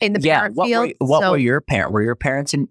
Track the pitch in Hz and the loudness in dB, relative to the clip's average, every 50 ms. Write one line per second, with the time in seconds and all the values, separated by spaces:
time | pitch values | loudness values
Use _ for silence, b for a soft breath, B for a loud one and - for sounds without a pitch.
0 | 226 202 208 190 135 156 156 135 107 101 107 147 185 240 233 226 240 - - - | -2 -2 -2 0 0 2 2 2 0 0 -2 -2 0 0 0 0 0 -2 -2 -2
1 | 143 131 147 156 196 185 175 143 127 120 131 147 - - 143 98 78 69 101 107 | 0 2 2 2 4 2 2 2 2 2 0 0 -2 -2 -2 -2 -2 0 0 0
2 | 107 117 123 - - 139 131 139 143 - - 143 131 - | 0 0 -2 -2 -2 -2 -2 -2 -4 -2 -2 -2 -2 -2